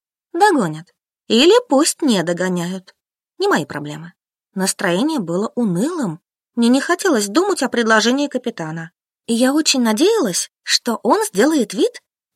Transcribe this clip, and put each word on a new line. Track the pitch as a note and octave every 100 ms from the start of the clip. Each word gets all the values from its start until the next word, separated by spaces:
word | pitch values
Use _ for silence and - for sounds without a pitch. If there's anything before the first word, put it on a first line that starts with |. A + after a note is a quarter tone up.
| _ _ _
Догонят. | E4+ G#4 D4 E3+ D#3 - _ _ _ -
Или | A3+ E4 A#4+ -
пусть | C4+ E4 -
не | D4 G3
догоняют. | E3 F3 F#3 F3+ F3 F#3+ - _ _ _ _ -
Не | G4
мои | B3+
проблемы. | C3+ - D3 D#3 E3+ _ _ _ _
Настроение | F#3+ F#3+ - F#3 F3 D4+ D4+
было | E3 F3 A3 A#3+
унылым. | A3 E3+ C#4+ F4 G3+ D#3 _ _ _
Мне | A#3+ A#3
не | C4+
хотелось | D4+ F4 F#4+ A#3 G3+
думать | B3+ G4+ F4+
о | B3+
предложении | A#3+ A3+ A3 A3+ C4+ C#4+
капитана. | B3 A#3 A3 D#3 E3 D#3+ _ _ _ -
И |
я | A#3 B3+
очень | D4+ D#4 C4
надеялась, | A3+ G#3+ F#4 A4+ A3+ E3+ - _
что | - - B3 A3
он | A#3 F#4+
сделает | G#4+ F#3 C#4+ D#4 G#3+
вид, | G3 A4+ - _ _ _